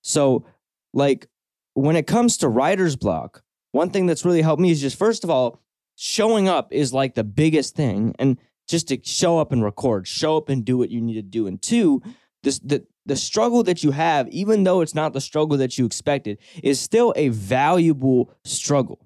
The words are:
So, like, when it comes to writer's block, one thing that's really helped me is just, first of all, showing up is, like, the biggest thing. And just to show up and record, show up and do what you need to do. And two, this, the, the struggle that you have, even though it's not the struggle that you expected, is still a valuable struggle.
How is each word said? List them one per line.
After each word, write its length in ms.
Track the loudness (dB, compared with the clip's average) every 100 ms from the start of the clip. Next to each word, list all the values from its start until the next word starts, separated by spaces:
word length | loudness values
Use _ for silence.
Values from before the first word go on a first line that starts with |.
So, 440 | -2 2 2 2 -2 _ _ _ _
like, 340 | -2 0 0 -4 _ _ _ _
when 220 | -2 0 0
it 100 | 0
comes 320 | 2 2 0
to 100 | 0
writer's 480 | 2 2 2 0 0
block, 460 | -4 -4 -8 _ _ _ _
one 180 | -2 -2
thing 160 | 0 0
that's 180 | 0
really 180 | 2 2
helped 200 | 2 2
me 80 | 2
is 100 | 2
just, 180 | -2 0
first 240 | 0 0
of 60 | -2
all, 320 | 0 0 -4 _ _ _ _
showing 520 | -6 0 2 2 2
up 240 | 0 -2
is, 220 | -2 -2
like, 200 | 0 -2
the 100 | -2
biggest 520 | -4 2 2 2 -2 -2
thing. 380 | -2 0 -2 0
And 200 | 0 0 _ _ -4
just 200 | -4 -2
to 100 | -8
show 360 | -6 -2 0 2
up 140 | 0
and 100 | 0
record, 440 | -2 -2 -2 -2 -4
show 300 | -4 0 0
up 120 | 0
and 160 | -4
do 140 | 0 0
what 120 | 0
you 120 | -2
need 120 | -4
to 80 | -6
do. 240 | -6 -4 -4
And 140 | -6
two, 400 | -2 2 2 2 -4 -20 _ _
this, 160 | -4 -4
the, 260 | -4 -6 -6 _
the 120 | -6 -6
struggle 460 | -4 0 2 2
that 180 | 2 0
you 80 | 0
have, 380 | 0 0 0 -2
even 360 | -4 0 2
though 180 | 4 2
it's 120 | 0
not 180 | -2 -4
the 80 | -4
struggle 380 | -4 -2 0 0
that 180 | 0 0
you 80 |
expected, 540 | -2 -2 -2 -2 -4 -12 -14 -4
is 180 | -2 -2
still 320 | 0 2 2 2
a 120 | 0
valuable 1000 | -2 -2 0 2 4 4 2 2 2 0 _
struggle. 600 | -10 -8 0 0 0 -8